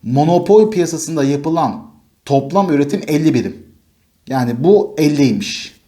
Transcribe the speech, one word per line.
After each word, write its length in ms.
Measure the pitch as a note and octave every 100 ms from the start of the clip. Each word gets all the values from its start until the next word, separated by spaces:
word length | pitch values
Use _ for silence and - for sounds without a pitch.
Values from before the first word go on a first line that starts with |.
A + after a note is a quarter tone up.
Monopol 680 | A2 C3 D3+ F3+ F3+ G#3+ G#3+
piyasasında 540 | F3+ E3 D#3+ D#3 D#3+
yapılan 600 | C#3 C#3+ D3+ E3 C#3 G2 - _ _ _
toplam 480 | - C#3 C#3 F3+ F#3+
üretim 300 | C#3+ C#3+ G3 -
elli 280 | D3+ D#3
birim. 320 | B2+ F#3+ - - _ _ _ _ _ -
Yani 360 | C3 A#2+ A#2
bu 300 | D#3+ G3+ - -
elliymiş. 840 | D#3 D3 C3+ G#2 - - - _